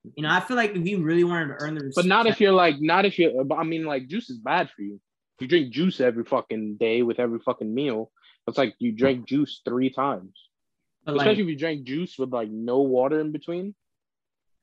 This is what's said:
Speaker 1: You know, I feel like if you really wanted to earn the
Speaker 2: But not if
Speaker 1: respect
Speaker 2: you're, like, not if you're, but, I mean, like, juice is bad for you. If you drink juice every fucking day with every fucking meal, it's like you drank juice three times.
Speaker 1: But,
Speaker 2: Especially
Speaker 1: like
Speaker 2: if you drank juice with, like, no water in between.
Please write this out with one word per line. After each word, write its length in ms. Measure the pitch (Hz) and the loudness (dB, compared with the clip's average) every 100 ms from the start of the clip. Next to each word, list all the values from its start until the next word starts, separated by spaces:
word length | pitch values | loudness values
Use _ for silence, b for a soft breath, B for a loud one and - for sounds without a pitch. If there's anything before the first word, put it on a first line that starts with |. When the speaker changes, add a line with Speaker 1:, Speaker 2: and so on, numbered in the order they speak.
| 117 - | -18 -6
Speaker 1:
You 60 | |
know, 80 | 151 | 0
I 100 | 180 | 0
feel 160 | 185 247 | 0 0
like 180 | 214 185 | 0 0
if 100 | 175 | -2
you 160 | 196 | 0
really 220 | 156 170 | 2 4
wanted 240 | 175 175 147 | 4 2 -4
to 80 | - | -6
earn 140 | 151 | -8
the 180 | 156 135 | -6 -4
Speaker 2:
But 120 | 175 180 | 0 4
not 200 | 208 226 | 4 4
if 40 | |
Speaker 1:
respect 80 | 196 | 4
Speaker 2:
you're, 120 | 196 | 6
like, 240 | 190 170 143 | 6 6 4
not 240 | 156 180 | 2 4
if 140 | 202 180 | 2 4
you're, 260 | 165 127 | 2 2
but, 120 | 139 156 | -2 -2
I 60 | |
mean, 200 | 160 165 | -2 -4
like, 220 | 160 139 131 | -4 -4 -6
juice 220 | 208 175 | -8 -10
is 80 | 120 | -10
bad 320 | 120 175 - | -2 -2 -2
for 120 | - | -6
you. 120 | 101 101 _ _ _ - | -12 -12 _ _ _ -10
If 40 | |
you 60 | 131 | 0
drink 240 | 170 127 | 0 0
juice 280 | 120 185 - | -2 -2 2
every 240 | 123 117 | 0 0
fucking 520 | 113 127 - 110 107 104 | 0 -2 -2 -6 -6 -2
day 260 | 113 117 | 0 2
with 160 | 117 113 | 0 0
every 220 | 120 117 | -2 -2
fucking 340 | 127 - 110 | -4 -4 -4
meal, 360 | 120 147 110 110 _ b b - | -4 -2 -4 -6 _ b b -6
it's 120 | 139 | -2
like 160 | 127 - | -2 -2
you 140 | 120 | -4
drank 340 | 107 135 127 110 | 2 2 2 -2
juice 320 | 139 143 - | -2 -2 -4
three 260 | 117 123 131 | -6 -2 -2
times. 420 | 131 139 - 95 _ _ _ _ _ _ _ | 0 -2 -4 -10 _ _ _ _ _ _ _
Speaker 1:
But, 80 | 156 | -4
Speaker 2:
Especially 200 | 143 208 | 2 2
Speaker 1:
like 60 | 214 | 2
Speaker 2:
if 60 | 175 | 0
you 80 | 143 | -2
drank 280 | 160 147 127 | -4 -4 -6
juice 320 | 147 180 - | -6 -6 -6
with, 120 | 131 | -4
like, 180 | 123 110 | -4 -6
no 300 | 110 117 131 | -6 -2 2
water 400 | 139 127 135 156 | 2 2 2 0
in 120 | 156 | -2
between. 420 | 151 - 175 202 - _ _ _ _ _ _ _ _ | -6 -8 -8 -8 -12 _ _ _ _ _ _ _ _